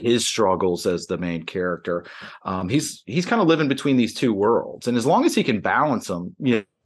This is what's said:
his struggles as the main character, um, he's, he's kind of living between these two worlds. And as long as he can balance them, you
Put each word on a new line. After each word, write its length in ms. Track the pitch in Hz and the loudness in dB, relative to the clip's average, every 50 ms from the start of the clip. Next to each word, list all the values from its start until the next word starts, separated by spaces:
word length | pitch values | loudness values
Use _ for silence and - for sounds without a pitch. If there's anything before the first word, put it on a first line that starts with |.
his 260 | 110 120 120 120 113 - | 0 0 2 2 0 -2
struggles 600 | - - 110 95 92 82 98 92 87 85 - 101 | 0 2 2 2 2 2 2 0 0 0 0 -2
as 180 | 90 85 - | -2 -2 -2
the 140 | - 92 82 | -4 -6 -4
main 240 | 90 87 85 82 80 | -4 -4 -4 -4 -6
character, 600 | - - 98 90 90 87 80 - 92 87 85 85 - - - - - - - | -8 -6 -4 -4 -4 -4 -6 -4 -4 -4 -4 -6 -10 -18 -18 -18 -18 -18 -12
um, 260 | - - 95 92 95 90 | -8 -6 -6 -4 -4 -2
he's, 360 | 113 151 - - - - _ | -2 -2 -2 -2 -8 -12 _
he's 220 | - 107 165 180 - | -6 -4 -4 -2 0
kind 160 | 240 226 196 | 2 2 4
of 40 | 160 | 4
living 200 | 165 156 160 139 | 4 4 4 0
between 300 | 139 135 - 147 135 127 | -2 -2 0 2 2 2
these 180 | 117 110 - | 2 2 0
two 180 | - - 123 107 | 0 0 0 2
worlds. 540 | 98 101 110 117 104 - - - - - 123 | 2 2 2 2 2 0 -4 -10 -8 -4 -2
And 100 | 120 120 | 0 0
as 80 | 113 | 2
long 180 | 135 175 233 285 | 2 2 4 4
as 120 | 349 - | 2 2
he 80 | 233 190 | 2 0
can 180 | - 117 101 | 0 0 0
balance 460 | - - 95 117 143 151 127 107 - - | 0 0 2 2 2 2 0 -2 -2 -4
them, 280 | 95 87 87 90 - - | -6 -6 -6 -10 -10 -4
you 260 | - 131 117 110 101 _ _ _ - | 0 2 2 2 0 _ _ _ -6